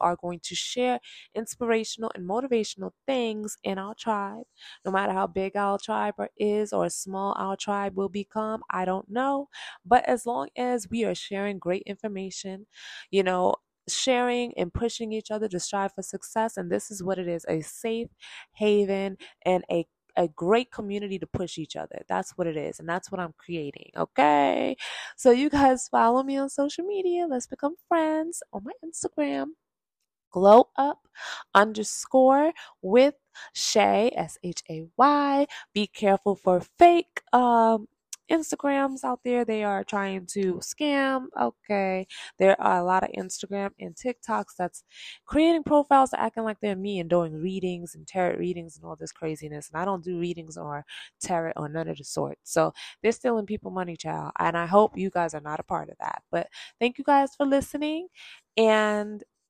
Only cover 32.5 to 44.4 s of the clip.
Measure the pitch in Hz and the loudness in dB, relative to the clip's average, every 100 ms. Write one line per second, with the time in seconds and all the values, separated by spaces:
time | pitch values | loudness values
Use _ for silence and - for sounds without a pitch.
32.5 | - - _ 185 226 277 294 _ - - | -2 -10 _ 2 6 6 4 _ -20 -14
33.5 | - - 220 202 196 233 - 165 - 180 | -6 0 4 4 4 2 0 -6 -6 -10
34.5 | 165 - 160 165 - 269 294 285 277 285 | -10 -10 -10 -6 4 4 6 2 2 0
35.5 | - - 202 208 - 202 196 202 190 - | -2 -8 -4 -4 0 2 2 2 -2 2
36.5 | 180 - - 349 339 - - - 247 247 | 2 2 6 8 8 2 -8 0 4 6
37.5 | 233 226 226 214 _ _ - - 330 311 | 6 4 2 -2 _ _ -14 -2 -2 -2
38.5 | - 285 277 277 269 262 247 247 240 226 | -4 0 0 0 -2 -6 -4 -2 0 0
39.5 | 220 208 196 - 202 196 190 180 202 190 | -2 -2 -2 -2 -4 -2 -4 -6 -2 0
40.5 | 180 - - 302 277 269 262 254 - 240 | -2 -6 -4 0 2 0 -2 -4 -4 -4
41.5 | - - 202 190 185 190 - - - 190 | -4 -4 -2 0 -2 -6 -12 -12 2 4
42.5 | - 208 185 175 185 190 - 185 - 190 | 6 6 4 4 2 2 -4 -8 -8 -8
43.5 | 202 196 - 185 165 254 240 - 214 | -6 -6 -8 -14 -8 -8 -8 -4 -4